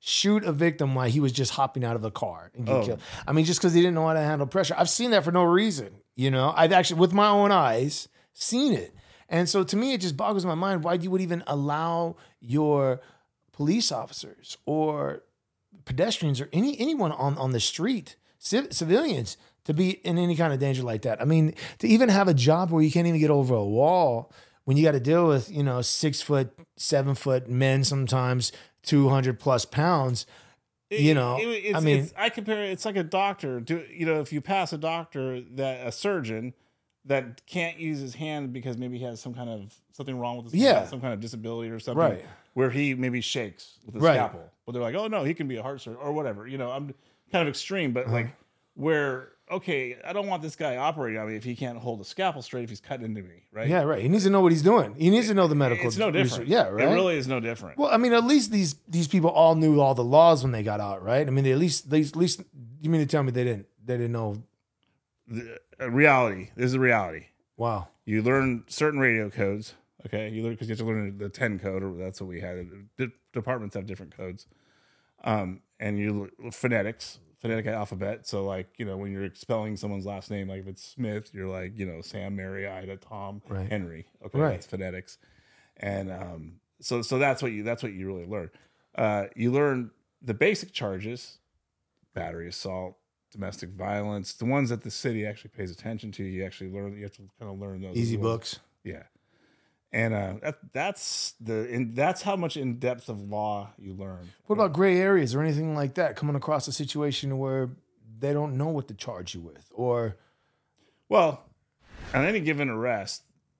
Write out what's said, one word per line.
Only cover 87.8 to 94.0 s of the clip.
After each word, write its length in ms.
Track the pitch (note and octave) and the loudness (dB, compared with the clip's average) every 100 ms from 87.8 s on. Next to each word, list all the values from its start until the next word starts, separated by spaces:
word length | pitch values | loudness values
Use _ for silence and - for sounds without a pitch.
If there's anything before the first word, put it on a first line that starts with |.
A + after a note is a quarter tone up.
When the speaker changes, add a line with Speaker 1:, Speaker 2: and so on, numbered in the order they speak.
Speaker 2:
what 100 | A#2+ | -8
you 140 | F#2+ F#2+ | -8 -8
really 200 | F#2 F2 | -8 -8
learn. 240 | G#2 E2 - _ _ _ | -10 -10 -14 _ _ _
Uh, 320 | - A2 G#2 G2 | -2 0 0 -4
you 160 | - A#2+ | -2 0
learn 400 | C3+ D3 B2+ A#2 - _ _ | 2 2 0 -6 -12 _ _
the 120 | B2 | -6
basic 380 | G#2+ F3 G#3 F3+ | 0 2 2 -4
charges, 640 | - G#2+ F#2 G#2+ B2 - - _ _ _ _ _ _ _ | -8 -6 -6 -8 -12 -16 -20 _ _ _ _ _ _ _
battery 340 | F#2+ E2+ E2+ E2+ | -10 -10 -10 -12
assault, 500 | - G2 F#2 F#2 - _ _ _ | -10 -8 -8 -10 -14 _ _ _
domestic 400 | G#2 G2 - F2+ | -12 -10 -10 -14
violence, 640 | F#2+ G2 G#2 | -10 -6 -4